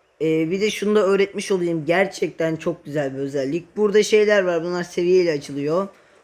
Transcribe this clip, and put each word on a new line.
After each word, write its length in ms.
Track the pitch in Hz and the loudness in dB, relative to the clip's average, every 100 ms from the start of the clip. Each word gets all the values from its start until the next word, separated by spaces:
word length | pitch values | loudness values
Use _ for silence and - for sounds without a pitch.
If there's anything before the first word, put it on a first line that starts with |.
| _ _ | _ _
e, 300 | 156 160 160 | 0 0 0
bir 100 | 190 | 0
de 100 | 214 | -2
şunu 240 | 202 202 214 | -2 0 2
da 100 | 190 | 4
öğretmiş 460 | 196 196 202 196 | 2 0 -2 -4
olayım. 340 | 190 175 165 147 | -2 0 -2 0
Gerçekten 680 | 170 196 - 180 - 160 160 | 2 0 -2 -6 -2 -4 -2
çok 300 | 175 165 - | -6 -8 -6
güzel 280 | 147 139 | -4 -4
bir 60 | 135 | -4
özellik. 580 | 139 143 135 165 165 - | -6 -4 -4 -4 -6 -2
Burada 260 | 208 202 | 2 4
şeyler 380 | 208 214 208 208 | 4 4 4 4
var. 220 | 185 170 | 2 0
Bunlar 200 | 170 180 | -2 -4
seviyeyle 480 | 175 - 175 185 170 | -4 -2 2 4 4
açılıyor. 560 | 147 143 139 143 165 196 - _ _ | 0 -4 -6 -2 -2 -2 -10 _ _